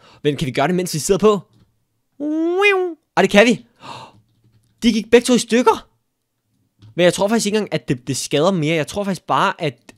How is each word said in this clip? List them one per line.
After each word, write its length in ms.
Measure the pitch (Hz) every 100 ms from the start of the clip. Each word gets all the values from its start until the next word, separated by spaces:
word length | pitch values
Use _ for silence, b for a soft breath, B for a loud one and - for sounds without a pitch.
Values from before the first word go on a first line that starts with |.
| b b
Men 140 | 147 139
kan 80 | 131
vi 60 |
gøre 160 | 143 147
det, 80 | 180
mens 180 | 180
vi 60 | 156
sidder 200 | - 190
på? 200 | 208 202 - _ _ _ _ _ _ _ 294 311 330 359 403 381 359 320 _ -
Ah, 80 |
det 60 | 190
kan 160 | 202 233
vi. 200 | 214 - _ B B B B _ _ _ _ _ _
De 100 | 240
gik 180 | 214 196
begge 140 | 240 247
to 80 |
i 40 | 240
stykker. 520 | - 233 254 - - _ _ _ _ _ _ _ _ _ - -
Men 80 |
jeg 100 | 175
tror 140 | 175 202
faktisk 180 | 226 220
ikke 120 | 214
engang, 160 | 202
at 140 | 160 -
det, 200 | 131 -
det 100 | 131
skader 340 | - 143 175
mere. 240 | 185 151 165
Jeg 120 | 143
tror 160 | 202
faktisk 200 | 202 180
bare, 380 | - 139 185 -
at 320 | 151 127 -